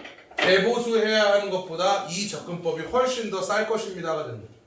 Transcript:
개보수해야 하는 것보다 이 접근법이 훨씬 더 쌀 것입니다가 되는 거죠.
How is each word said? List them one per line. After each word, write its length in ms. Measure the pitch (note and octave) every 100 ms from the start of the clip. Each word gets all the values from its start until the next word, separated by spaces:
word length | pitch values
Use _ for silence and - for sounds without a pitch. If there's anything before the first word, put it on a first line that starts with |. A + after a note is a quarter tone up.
| - - - -
개보수해야 960 | F3+ F#3+ A3 A#3+ A#3 A3+ G#3+ A3 G3+
하는 160 | G3+ G3
것보다 540 | F#3 E3+ D#3+ F3+ - D#3
이 220 | F3 G3+
접근법이 540 | D#3 C#3+ E3+ E3 D#3+
훨씬 480 | D#3+ B3 B3+ A#3+ G#3+
더 100 | F#3
쌀 260 | F#3+ G#3 G#3+
것입니다가 560 | A3 G3 F3 E3 D#3+
되는 160 | B2+ A2+
거죠. 120 | - -